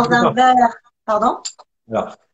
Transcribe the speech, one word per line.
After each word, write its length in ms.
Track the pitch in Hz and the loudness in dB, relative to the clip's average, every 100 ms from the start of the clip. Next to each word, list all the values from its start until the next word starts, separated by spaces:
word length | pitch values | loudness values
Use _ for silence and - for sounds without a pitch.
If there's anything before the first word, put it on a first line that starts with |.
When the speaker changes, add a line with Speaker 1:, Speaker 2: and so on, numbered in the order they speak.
Speaker 1:
Ah, 40 | 240 | 0
Speaker 2:
un 20 | |
Speaker 1:
d'accord. 260 | 240 240 | 0 0
Speaker 2:
verre, 400 | 233 254 254 233 - _ _ - | 2 2 4 2 -2 _ _ -6
pardon ? 320 | 208 233 359 - - - _ - | -2 -2 -4 -12 -18 -20 _ -8
Speaker 1:
Alors, 240 | 107 - - _ | -6 -6 -12 _